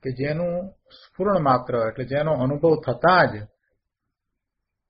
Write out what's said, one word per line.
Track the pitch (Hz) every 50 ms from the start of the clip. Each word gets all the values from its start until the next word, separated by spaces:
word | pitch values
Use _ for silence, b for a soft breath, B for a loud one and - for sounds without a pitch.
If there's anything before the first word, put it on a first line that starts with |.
કે | - 131
જેનું | 123 123 - - 156 165 175 175 175 180 190 196 - _ _ _
સ્ફુરણ | - - - _ _ - 185 208 196 175
માત્ર, | 147 135 127 123 - - 127 117
એટલે | 113 110 - 127 120
જેનો | 120 135 147 151 160 151
અનુભવ | 120 127 135 147 143 160 165 156 151
થતા | - 127 120 - - 170 185 175 147
જ | 110 107 104 107 - _ _ _ _ _ _ _ _ _ _ _ _ _ _ _ _ _ _ _ _ _ _ _ _ _ _ _